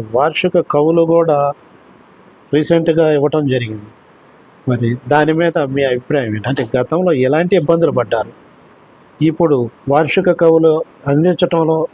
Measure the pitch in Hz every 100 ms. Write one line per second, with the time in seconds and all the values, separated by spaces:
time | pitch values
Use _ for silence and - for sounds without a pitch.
0 | 110 117 156 151 185 180 - 147 151 170
1 | 165 165 165 143 143 - - _ _ -
2 | _ _ - _ _ 147 151 170 165 160
3 | 156 147 147 156 143 127 113 107 107 -
4 | _ _ _ - - - - 117 117 123
5 | 123 147 151 160 170 165 139 135 139 123
6 | - 151 117 107 113 139 117 127 123 165
7 | 185 139 127 151 175 190 147 170 160 127
8 | 110 113 110 - - - _ _ _ _
9 | _ _ 156 160 165 135 113 - 131 143
10 | 151 190 180 165 165 160 160 156 - -
11 | 139 143 175 165 180 170 160 160 160